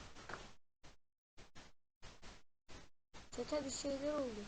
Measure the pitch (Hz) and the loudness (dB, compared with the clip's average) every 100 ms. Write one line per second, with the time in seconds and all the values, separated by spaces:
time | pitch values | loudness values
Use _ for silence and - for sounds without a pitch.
0 | - - - - - - - _ - - | -4 -8 -6 -6 -6 -10 -14 _ -16 -16
1 | - _ _ - - - - - _ _ | -20 _ _ -14 -12 -10 -12 -14 _ _
2 | - - - - - - - - - - | -8 -6 -8 -8 -12 -16 -10 -8 -8 -16
3 | _ - - - 240 302 277 - 285 277 | _ -12 -6 -2 4 6 6 2 4 6
4 | 285 302 254 208 | 6 6 4 2